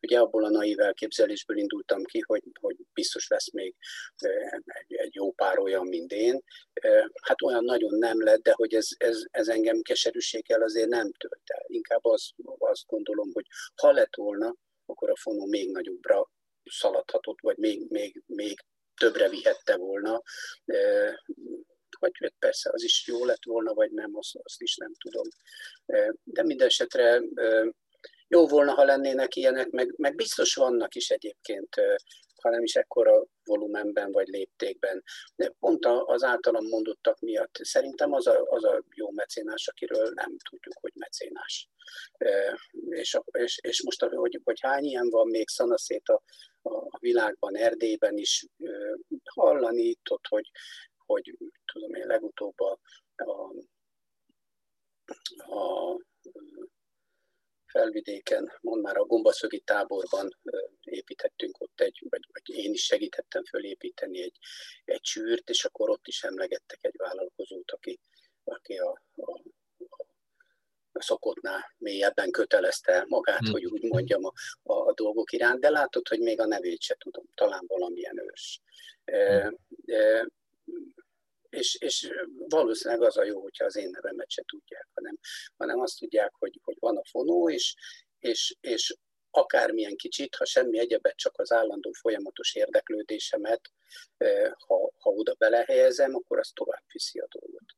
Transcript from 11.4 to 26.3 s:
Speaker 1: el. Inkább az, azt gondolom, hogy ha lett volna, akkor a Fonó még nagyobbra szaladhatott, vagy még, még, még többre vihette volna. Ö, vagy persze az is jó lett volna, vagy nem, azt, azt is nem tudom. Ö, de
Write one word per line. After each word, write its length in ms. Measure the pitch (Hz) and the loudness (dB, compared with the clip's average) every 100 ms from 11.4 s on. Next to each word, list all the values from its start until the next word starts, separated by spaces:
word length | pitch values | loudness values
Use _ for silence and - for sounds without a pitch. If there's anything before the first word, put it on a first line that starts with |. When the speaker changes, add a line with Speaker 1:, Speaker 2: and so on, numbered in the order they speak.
Speaker 1:
el. 200 | - - - | -10 -10 -6
Inkább 380 | 349 330 - | -6 0 2
az, 260 | - - - - - 539 | 4 2 0 -14 -16 -4
azt 280 | - - - | 0 0 -2
gondolom, 460 | 107 - - - | -6 -4 -4 -4
hogy 140 | - - - - | -6 -8 -16 -18
ha 180 | - 147 | 4 6
lett 240 | 139 110 - | 6 4 0
volna, 400 | 104 101 110 359 _ _ | -6 -2 -4 -4 _ _
akkor 260 | _ - - | _ -6 -2
a 60 | - | -2
Fonó 300 | - 104 98 | -2 -6 -2
még 240 | 104 92 | -2 -2
nagyobbra 600 | 92 92 90 - 90 - _ _ _ | -6 -8 -10 0 2 2 _ _ _
szaladhatott, 760 | - - - - - - - - | -16 -4 -2 -2 -2 -4 -4 -4
vagy 160 | - - | -2 0
még, 300 | 311 - - | -2 -2 -6
még, 340 | - - - _ | -6 -6 -12 _
még 320 | - 104 98 - _ _ - | -8 -6 -8 -14 _ _ 2
többre 320 | 117 - 98 | 2 4 2
vihette 480 | 98 - - - - | 2 0 0 0 0
volna. 460 | 92 98 - 110 - - - - | 0 -4 -2 -4 -6 -14 -14 -14
Ö, 460 | - 508 508 508 523 - - - - - - _ _ - | -4 0 2 4 2 -2 -12 -14 -12 -14 -16 _ _ -4
vagy 340 | 370 - - _ | -2 -2 -8 _
persze 320 | - - - | -2 0 -4
az 100 | - | -4
is 240 | - - - | 0 0 0
jó 180 | 120 | -2
lett 200 | 123 113 | 0 0
volna, 300 | 117 113 110 | 0 -2 -2
vagy 160 | 107 107 | 2 0
nem, 260 | 107 107 107 | 0 -8 -10
azt, 200 | - - | -12 -14
azt 200 | - - | -16 -10
is 140 | - - | -6 -6
nem 180 | - | -8
tudom. 320 | 330 - - 339 _ _ - - - _ | -14 -10 -8 -8 _ _ -20 -20 -20 _
Ö, 240 | - 104 - | 2 2 -2
de 200 | - | -8